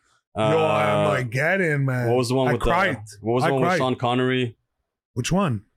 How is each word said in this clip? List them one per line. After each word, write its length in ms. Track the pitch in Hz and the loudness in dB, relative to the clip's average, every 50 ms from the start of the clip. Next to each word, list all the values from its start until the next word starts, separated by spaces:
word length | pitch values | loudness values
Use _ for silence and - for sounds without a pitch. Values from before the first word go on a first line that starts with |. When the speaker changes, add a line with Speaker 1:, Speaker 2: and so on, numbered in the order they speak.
| _ _ _ _ _ _ _ | _ _ _ _ _ _ _
Speaker 1:
Yo, 60 | - 107 | -2 0
Speaker 2:
Uh, 640 | 107 131 160 156 - 107 107 104 104 104 104 156 151 | 2 2 2 2 2 2 2 2 2 2 2 2 2
Speaker 1:
Armageddon, 760 | 147 131 127 117 107 131 147 165 185 196 185 160 147 143 139 | 0 0 -2 -4 -4 -2 -2 0 0 0 0 0 0 0 0
man. 240 | 135 127 123 123 120 | 0 -2 -2 0 2
Speaker 2:
what 80 | 120 | 2
was 120 | 127 123 117 | 2 2 2
the 60 | 123 | 0
one 120 | 135 131 127 | 0 2 2
Speaker 1:
I 40 | 120 | 0
Speaker 2:
with 80 | 107 | 0
the, 60 | - | 0
Speaker 1:
cried. 320 | 120 117 175 196 185 139 113 104 - - 101 | 0 2 2 0 0 -2 -6 -8 -14 -18 -8
Speaker 2:
what 140 | 101 110 120 | -4 -2 0
was 80 | 127 139 | 0 2
the 60 | 170 | 2
Speaker 1:
I 40 | - | 0
Speaker 2:
one 80 | 135 - | 2 0
with 60 | 175 | 0
Speaker 1:
cried. 100 | 185 165 | 0 0
Speaker 2:
Sean 180 | 135 131 123 | 0 -2 -2
Connery? 600 | - 127 120 123 127 127 127 127 127 127 117 - - _ _ _ _ _ _ _ _ _ _ _ | -2 -2 -2 0 0 0 0 0 -2 -2 -4 -6 -12 _ _ _ _ _ _ _ _ _ _ _
Speaker 1:
Which 180 | 120 123 - 165 | -8 -4 -2 0
one? 300 | 190 208 156 117 98 - _ _ | 0 0 0 -2 -4 -6 _ _